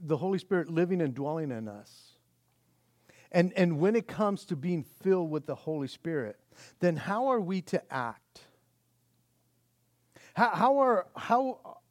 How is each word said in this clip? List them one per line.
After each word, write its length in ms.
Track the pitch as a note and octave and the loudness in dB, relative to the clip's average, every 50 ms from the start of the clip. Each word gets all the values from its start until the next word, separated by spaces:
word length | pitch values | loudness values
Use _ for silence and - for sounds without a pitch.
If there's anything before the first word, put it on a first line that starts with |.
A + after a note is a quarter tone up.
the 140 | F3 D3 D#3 | -6 -4 -4
Holy 240 | B2+ E3 F#3+ G3 F3+ | -2 -2 -2 -4 -4
Spirit 300 | - - G3 F3 D#3+ E3+ | -4 -2 -2 -2 -2 -2
living 320 | E3 D#3+ F3+ E3+ F#3+ F3+ | -2 -2 -2 0 0 -2
and 120 | E3 C#3 B2 | -2 -4 -4
dwelling 380 | C3 C#3 C#3+ D#3 E3 D#3+ C#3+ | -6 -6 -6 -6 -6 -6 -6
in 160 | B2 A2 A2 G#2+ | -8 -8 -10 -12
us, 460 | G#2 G#2 G#2+ - - - - _ _ _ _ _ _ _ _ _ _ _ _ _ _ _ _ _ _ _ _ _ _ _ _ _ - | -12 -16 -18 -20 -20 -20 -20 _ _ _ _ _ _ _ _ _ _ _ _ _ _ _ _ _ _ _ _ _ _ _ _ _ 0
and, 180 | F3 F3 F3+ - | 2 2 2 2
and 260 | F#3+ F#3 F3 E3 C#3+ | 0 0 0 2 0
when 180 | E3 G3 A3+ A#3 | 0 0 0 0
it 100 | - - | -2 -4
comes 380 | - - G#3+ G3+ G3+ - - | -6 -4 -2 -2 -4 -4 -8
to 100 | - F3+ | -8 -10
being 300 | C#3 C3+ F3+ F3+ D#3+ B2 - _ _ | -8 -4 -4 -4 -4 -6 -10 _ _
filled 280 | - F#3+ F#3+ F#3 E3+ D#3+ | -2 0 0 0 0 -4
with 160 | D3+ D#3 D#3 | -6 -8 -8
the 100 | - C#3 | -8 -10
Holy 340 | - - D#3+ D#3 D3+ C#3 C3 | -10 -8 -8 -6 -6 -8 -8
Spirit, 500 | - - - E3 E3 C#3+ A#2+ G#2 - - _ _ _ - - - - _ | -10 -12 -10 -8 -6 -6 -6 -8 -10 -16 _ _ _ -20 -20 -20 -8 _
then 160 | F3+ F3 E3 | -2 0 0
how 320 | D3 - F3+ G3+ A3 C4 C4+ | -2 -4 -6 -6 -2 -2 0
are 140 | B3+ A#3 | 0 -2
we 200 | F#3+ E3+ G3 F#3+ - | -2 -4 -6 -6 -6
to 300 | - - - - - C#3 | -4 -6 -6 -6 -6 -8
act? 460 | C3 A#2+ A#2 A2 - _ _ _ - - _ _ _ _ _ _ _ _ _ _ _ _ _ _ _ _ _ _ _ _ _ _ _ _ _ _ _ _ _ _ _ _ _ _ - - - _ | -8 -8 -8 -10 -14 _ _ _ -20 -20 _ _ _ _ _ _ _ _ _ _ _ _ _ _ _ _ _ _ _ _ _ _ _ _ _ _ _ _ _ _ _ _ _ _ -20 -20 -10 _
How, 160 | - A3+ A#3 | 4 8 8
how 260 | F#3+ E3+ G#3+ C4 C#4 C#4 | 8 8 8 6 6 6
are, 300 | C4+ B3+ A#3 F#3 - - - - | 6 6 4 4 2 -2 -8 -12
how 640 | - - A#3 B3 C4+ C4 B3 - - - - - _ _ | 0 2 2 4 4 0 -4 -8 -12 -18 -20 -20 _ _